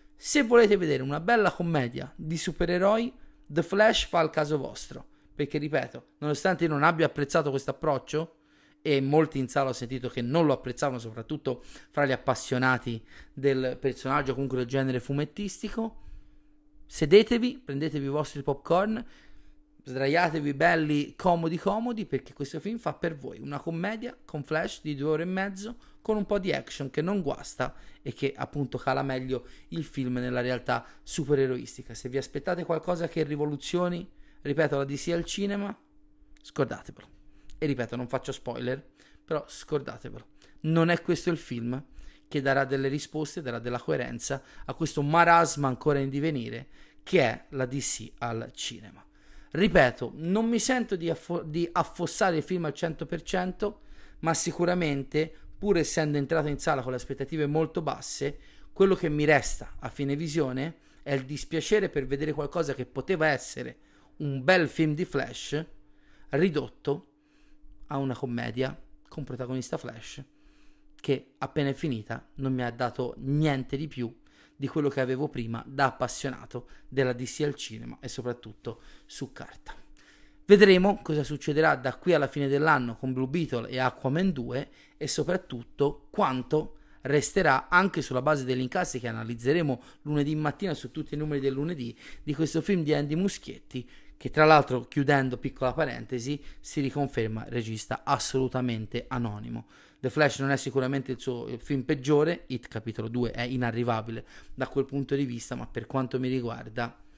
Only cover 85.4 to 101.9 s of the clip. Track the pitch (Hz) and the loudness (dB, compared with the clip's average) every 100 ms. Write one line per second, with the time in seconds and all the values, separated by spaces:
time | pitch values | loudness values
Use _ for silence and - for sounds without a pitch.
85.4 | - 123 117 - 143 - - - 180 127 | -4 -12 -8 0 0 0 -6 0 2 2
86.4 | 120 151 - - - - 135 147 - 196 | 0 0 -2 -8 -20 -10 0 2 2 4
87.4 | 165 131 - 180 196 - 135 127 139 147 | 4 4 4 4 4 2 -2 0 2 2
88.4 | 127 127 127 185 180 127 120 113 113 117 | 0 -2 0 -2 -2 -4 -6 -6 -6 -2
89.4 | 123 165 151 123 - - 147 147 143 156 | 2 2 2 -2 -6 -12 -2 0 2 0
90.4 | 151 - 196 147 123 - 147 147 151 143 | -2 -2 -4 -4 -8 -8 -8 -4 -2 0
91.4 | 135 135 156 160 117 - - - - 139 | 0 0 -2 -4 -8 -10 -16 -10 -6 0
92.4 | 156 165 151 185 147 147 143 156 196 - | 0 0 2 2 2 0 0 0 0 -2
93.4 | - - - 127 - - - - 123 151 | -8 -16 -12 -12 -12 -16 -20 -10 -2 6
94.4 | 156 156 139 127 120 147 139 139 131 123 | 10 10 8 0 -2 0 2 4 2 -2
95.4 | 135 - 131 123 147 120 110 127 120 147 | -6 -2 -2 0 -2 -4 -6 -6 -4 -6
96.4 | - - - - 135 147 139 - 110 110 | -8 -16 -8 -4 -2 -2 -2 -2 -4 -4
97.4 | - 120 110 110 - 123 - 127 - 135 | -6 -6 -4 -6 -6 -6 -2 0 0 0
98.4 | 131 131 123 113 107 120 - 127 117 104 | 0 0 -2 -4 -6 -8 -6 -4 -4 -6
99.4 | 117 117 - - - _ 131 151 143 - | -10 -10 -12 -20 -20 _ -2 2 2 2
100.4 | 139 135 139 131 127 139 131 120 - 120 | 0 0 0 0 0 -2 -4 -6 -6 -6
101.4 | 117 117 - 139 120 | -6 -10 -4 -2 0